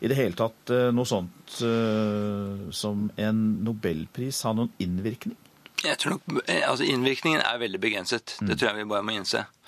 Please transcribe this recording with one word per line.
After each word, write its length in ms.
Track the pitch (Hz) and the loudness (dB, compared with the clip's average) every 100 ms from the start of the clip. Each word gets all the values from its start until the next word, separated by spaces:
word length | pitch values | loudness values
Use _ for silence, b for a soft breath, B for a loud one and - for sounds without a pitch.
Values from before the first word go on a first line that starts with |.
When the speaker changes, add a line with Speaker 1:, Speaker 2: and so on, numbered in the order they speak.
Speaker 1:
i 60 | - | 0
det 100 | 135 | 2
hele 180 | 117 87 | 2 2
tatt, 320 | 113 - - | 0 -2 0
eh, 220 | 123 123 | 4 4
noe 160 | 120 123 | 4 2
sånt, 480 | 110 90 - - - | 0 0 -10 -14 -2
eh, 1080 | 117 113 113 110 107 104 104 101 98 98 101 | 2 2 4 2 2 0 0 -2 -4 -6 -8
som 400 | - 107 104 104 - | -6 -2 -2 -2 0
en 480 | 107 110 110 107 | 0 2 2 2
Nobelpris 800 | 107 110 104 80 80 - 127 135 | 0 -2 -2 -2 -4 -6 -6 -2
ha 100 | 117 | -2
noen 180 | 110 120 - | 0 -2 -2
innvirkning? 580 | 92 90 107 110 - - - - - - | -2 -2 -2 -4 -8 -10 -16 -20 -16 -4
Speaker 2:
Jeg 140 | 156 139 | -2 0
tror 140 | 147 | -2
nok, 300 | 151 - 143 - | -2 -2 -2 0
eh, 140 | 170 143 | 2 2
altså 200 | 131 147 | 0 2
innvirkningen 520 | 135 131 135 170 156 | 2 2 2 2 2
er 140 | - 120 | 2 0
veldig 220 | 117 95 | -2 -2
begrenset. 560 | 113 104 92 117 - - | -2 -2 -2 -4 -4 -4
Det 160 | 104 110 | -2 2
Speaker 1:
Mm. 0 | |
Speaker 2:
tror 120 | 117 | 2
jeg 80 | 104 | 0
vi 80 | |
bare 180 | 107 104 | -2 -2
må 100 | 104 | -2
innse. 340 | 107 92 113 107 _ | -4 -2 -2 -4 _